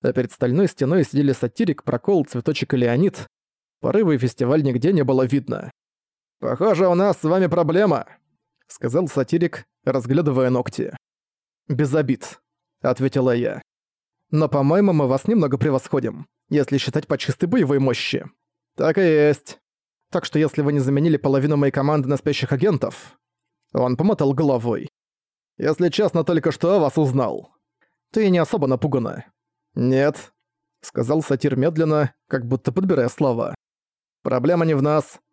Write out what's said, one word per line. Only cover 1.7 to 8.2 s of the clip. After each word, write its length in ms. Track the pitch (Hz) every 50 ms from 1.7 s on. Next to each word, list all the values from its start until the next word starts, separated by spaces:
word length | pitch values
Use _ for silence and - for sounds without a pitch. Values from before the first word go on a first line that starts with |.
| 143 - _
прокол, 400 | - - 120 - - 202 175 139
цветочек 500 | - - 123 - - 151 - 143 - -
и 40 |
леонид. 500 | 127 123 120 117 127 180 208 - - - - _ _ _ _ _ _ _ _ _ _
Порывы 340 | - - - 202 220 170 151
и 20 |
фестиваль 460 | 123 123 123 - - 127 120 143 160 147
нигде 300 | 135 123 123 113 170 196
не 100 | 165 143
было 220 | 127 135 131 131
видно. 460 | 123 139 143 - - 113 - - - _ _ _ _ _ _ _ _ _ _ _ _ _ _
«Похоже, 480 | - - 117 - 175 220 196 160 190
у 80 | 185 175
нас 240 | 175 196 202 180 -
с 40 | -
вами 240 | 156 170 190 185
проблема», — 600 | 165 151 170 170 147 160 180 214 196 151 123 - - - _